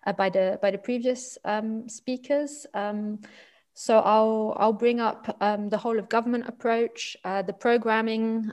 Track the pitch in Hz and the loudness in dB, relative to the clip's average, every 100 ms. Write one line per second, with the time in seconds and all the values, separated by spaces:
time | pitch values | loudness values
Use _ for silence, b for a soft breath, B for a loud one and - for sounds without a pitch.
0 | - 196 196 190 185 196 202 196 196 247 | -4 0 2 2 2 2 0 0 -2 -2
1 | 247 254 - - - 214 220 220 240 - | -2 -2 -6 -10 -4 -2 -2 -6 -8 -12
2 | - 254 254 285 294 294 - 202 208 208 | -8 -6 -2 -2 -2 -8 -10 -6 -4 -4
3 | 208 214 B B B B B - - 220 | -6 -8 B B B B B -8 2 4
4 | - 214 220 220 214 - 214 220 240 240 | 6 6 4 2 -2 2 2 2 2 2
5 | 226 - - - 202 208 208 208 240 226 | 0 -2 -8 -2 0 0 -2 -2 0 -2
6 | 196 226 233 240 233 - 233 226 233 - | 0 0 0 -2 -4 -4 0 2 0 -4
7 | - - 185 196 190 196 240 240 226 220 | -12 -10 -6 -4 -4 -2 2 2 4 2
8 | 226 220 226 226 220 | 2 0 0 -2 -4